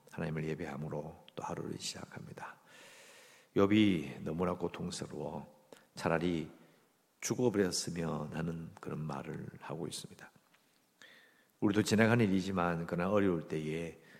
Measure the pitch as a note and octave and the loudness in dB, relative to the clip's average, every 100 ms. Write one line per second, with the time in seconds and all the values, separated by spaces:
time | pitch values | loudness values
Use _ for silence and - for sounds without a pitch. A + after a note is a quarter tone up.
0 | - - E2 D#2+ D#2 D#2 D#2 C#2 D#2 D2+ | -14 -6 -4 -4 -4 -4 -6 -8 -6 -6
1 | D#2+ - - - - - - - - - | -8 -14 -14 -10 -8 -6 -6 -6 -8 -10
2 | - - - - - - - - - - | -12 -12 -14 -12 -14 -14 -20 -20 -20 -20
3 | - - - - _ - G2+ G#2+ G#2 E2+ | -20 -20 -20 -20 _ 4 6 8 6 4
4 | C2+ - E2 D#2+ F2+ F2+ E2+ - F2 E2+ | 0 -6 -6 0 0 0 -4 -4 -8 -8
5 | - D2+ D2 D2+ - - _ - _ - | -8 -6 -6 -8 -12 -20 _ -20 _ -4
6 | - E2 F2 E2 D2 - - _ _ _ | 2 2 2 0 -4 -12 -20 _ _ _
7 | _ _ - A#2 B2 G2+ F2+ D#2+ - E2+ | _ _ -4 2 2 4 2 2 -4 -2
8 | E2 D2+ D2+ D#2 E2+ E2 E2 - - D2+ | -2 -2 -4 -4 -4 -4 -10 -12 -8 -6
9 | D#2 C2+ D#2 D2+ - - - D#2 - - | -6 -6 -8 -8 -10 -12 -10 -6 -6 -8
10 | - - - _ _ _ _ _ _ _ | -12 -16 -20 _ _ _ _ _ _ _
11 | - - - _ _ _ G#2+ G2+ G2 G#2+ | -20 -20 -20 _ _ _ 2 4 4 6
12 | A2 A#2+ G#2 F#2+ F#2 F#2+ F2 E2 E2+ F2 | 6 6 4 4 2 2 2 0 -2 0
13 | F#2 G#2 G2 E2 D2+ D#2+ D#2 D#2+ E2 - | 2 4 4 2 -2 -4 -2 -4 -6 -10
14 | - | -20